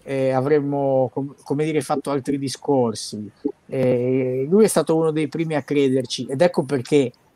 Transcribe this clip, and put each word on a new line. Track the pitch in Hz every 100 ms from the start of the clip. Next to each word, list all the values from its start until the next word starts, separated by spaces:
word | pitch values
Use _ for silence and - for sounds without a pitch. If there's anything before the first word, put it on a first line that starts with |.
| -
eh, | 135 131
avremmo, | 131 131 151 143 143 139 131 123
com-, | - 139 -
come | - 143 156
dire, | 151
fatto | 131 147 -
altri | 139 127 143
discorsi. | 135 - - 139 120 107 - 107 101 - - - -
Eh, | 135 131 123 123 131 127 131 139
lui | 196
è | 214
stato | - 156 160
uno | 160
dei | 156 151
primi | 156 160 151
a |
crederci | - 143 139 131 123 - 120
ed | 135
ecco | 175 180
perché, | 131 143 120 147 123 - _